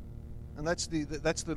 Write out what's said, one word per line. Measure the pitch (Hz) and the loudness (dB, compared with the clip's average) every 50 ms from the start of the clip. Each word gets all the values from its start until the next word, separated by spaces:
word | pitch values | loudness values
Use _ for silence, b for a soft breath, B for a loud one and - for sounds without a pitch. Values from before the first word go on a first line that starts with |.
| - - - - - - - - - - - | -8 -8 -10 -10 -10 -8 -8 -8 -8 -8 -6
and | 147 151 | -2 2
that's | 160 175 - - | 2 2 2 0
the, | - 165 156 147 | 0 0 0 0
the, | - 156 143 | 0 -2 4
that's | - 160 165 - | 4 4 4 4
the, | - 170 156 | 0 -2 -2